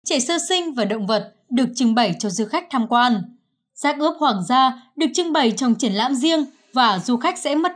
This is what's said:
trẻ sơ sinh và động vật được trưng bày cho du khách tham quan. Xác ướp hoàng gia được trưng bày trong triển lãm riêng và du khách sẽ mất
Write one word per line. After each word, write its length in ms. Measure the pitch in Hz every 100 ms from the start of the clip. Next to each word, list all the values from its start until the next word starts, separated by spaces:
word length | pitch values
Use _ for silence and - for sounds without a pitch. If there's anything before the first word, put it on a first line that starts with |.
| -
trẻ 140 | 285
sơ 180 | 247 339 339
sinh 260 | 370 339
và 100 | 247
động 220 | 202 220 196
vật 280 | 214 - - _
được 180 | 254 247 -
trưng 180 | 240
bày 200 | 226 214 170
cho 120 | 208
du 140 | 180
khách 200 | 214 330 349
tham 160 | 254 220
quan. 340 | 240 247 214 - - _ _ _
Xác 240 | - 285 285
ướp 160 | 311 320
hoàng 240 | 294 208 170
gia 240 | 254 262 247 - 294
được 100 | 302
trưng 180 | - 339
bày 180 | 311 240
trong 240 | 220 254
triển 180 | 220 240
lãm 220 | 196 254
riêng 300 | 269 311 320 277 - _
và 260 | 254 233 185
du 180 | 185 240
khách 220 | 330 359
sẽ 160 | 285
mất 180 | 285 359